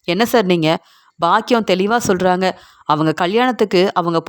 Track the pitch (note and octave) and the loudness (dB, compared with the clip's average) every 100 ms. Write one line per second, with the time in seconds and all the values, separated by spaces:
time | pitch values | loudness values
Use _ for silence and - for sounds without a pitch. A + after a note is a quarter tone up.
0 | - F3 A#3 B3 F#3 F3 D#3 E3 _ _ | -6 -2 0 0 2 0 0 -2 _ _
1 | _ - E3+ F#3+ - A#3+ G#3 F#3 G3+ A#3 | _ -4 0 0 0 -2 0 0 0 -2
2 | A3+ F#3 F#3 F3+ F#3 - - _ - D3+ | 0 0 0 0 -2 -4 -12 _ -2 0
3 | D#3+ D#3 F3 G#3+ B3+ B3 G#3 F3+ F#3+ - | 0 0 0 0 0 0 0 2 0 0
4 | E3+ E3 | -2 -2